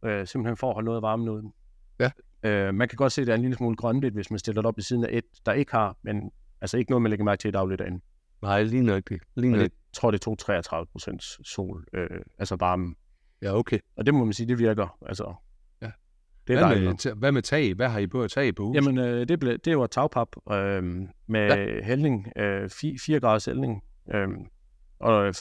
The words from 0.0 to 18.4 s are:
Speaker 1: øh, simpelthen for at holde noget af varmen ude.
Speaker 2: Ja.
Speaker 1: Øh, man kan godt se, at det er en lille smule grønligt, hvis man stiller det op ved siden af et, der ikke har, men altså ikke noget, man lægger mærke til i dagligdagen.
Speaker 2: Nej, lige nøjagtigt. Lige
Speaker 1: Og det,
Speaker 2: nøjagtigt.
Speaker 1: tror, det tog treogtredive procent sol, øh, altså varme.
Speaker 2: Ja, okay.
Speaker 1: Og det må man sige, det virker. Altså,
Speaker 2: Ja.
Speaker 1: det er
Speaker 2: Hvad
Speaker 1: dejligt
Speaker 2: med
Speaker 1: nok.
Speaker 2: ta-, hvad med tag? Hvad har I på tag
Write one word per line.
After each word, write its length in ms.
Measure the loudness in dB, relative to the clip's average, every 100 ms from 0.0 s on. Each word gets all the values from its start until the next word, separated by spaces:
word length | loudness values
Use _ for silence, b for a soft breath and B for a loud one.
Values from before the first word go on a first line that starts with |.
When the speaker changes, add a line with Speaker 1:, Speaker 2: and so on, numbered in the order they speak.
| -4
Speaker 1:
øh, 220 | -2 -2
simpelthen 300 | -4 -2 -2
for 120 | -2
at 60 | -2
holde 100 | -2
noget 140 | -2
af 40 |
varmen 260 | 0 0 -2
ude. 240 | -4 -8 -16 -20 -20 -12 -2
Speaker 2:
Ja. 100 | 0 -2 -14 _
Speaker 1:
Øh, 320 | 0 2 2 2
man 140 | 0
kan 80 | 2
godt 160 | 0
se, 80 | 2
at 60 | 2
det 60 |
er 40 | 2
en 60 |
lille 140 | 2 0
smule 200 | -2 0
grønligt, 380 | 0 0 0 -2
hvis 160 | -4
man 80 | -4
stiller 240 | -2 0
det 40 | 0
op 80 | -2
ved 60 |
siden 220 | -2 0 0
af 40 |
et, 120 | -2 -4 _ 0
der 60 |
ikke 200 | 0 2
har, 240 | 2 0 -2
men 280 | -6 -4 -6 -12 -20 -10
altså 180 | -4 -2
ikke 120 | 2
noget, 120 | 2
man 80 | 2
lægger 140 | 2 2
mærke 160 | 0
til 80 | 0
i 40 |
dagligdagen. 500 | 0 0 -2 -4 -8 -12 _ _ _
Speaker 2:
Nej, 200 | 0 2
lige 200 | 2 4
nøjagtigt. 420 | 4 2 -2 -8 -10 0
Lige 140 | 2
Speaker 1:
Og 40 |
det, 60 | 4
Speaker 2:
nøjagtigt. 160 | 2 0 _
Speaker 1:
tror, 180 | -2 2
det 100 | 2
tog 180 | 0 -4
treogtredive 480 | -2 -2 -2 -6 -6
procent 360 | -10 -10 -10 -10 -16 -12
sol, 420 | -8 -8 -8 -10
øh, 160 | -6 -6 -8 -14 -8
altså 180 | -6 0
varme. 380 | 0 0 -2 -8 _ _ _ _
Speaker 2:
Ja, 120 | -2 -2
okay. 220 | 0 -2 -4 -4
Speaker 1:
Og 100 | 2
det 80 | 4
må 100 | 2
man 80 |
sige, 140 | 0 -2
det 100 | 2
virker. 400 | 2 2 -2 -6 -10
Altså, 280 | -8 -8 -12 -18 -20 _ _
Speaker 2:
Ja. 40 | -14
Speaker 1:
det 680 | -16 _ _ _ -10 0 4
er 40 |
Speaker 2:
Hvad 20 |
Speaker 1:
dejligt 220 | 6 6 4
Speaker 2:
med 60 |
Speaker 1:
nok. 60 | 0
Speaker 2:
ta-, 160 | -4 -2
hvad 180 | 2
med 100 | 2
tag? 320 | 2 2 2 0
Hvad 140 | 0
har 100 | 0
I 80 | -2
på 220 | 0 -2
tag 260 | 0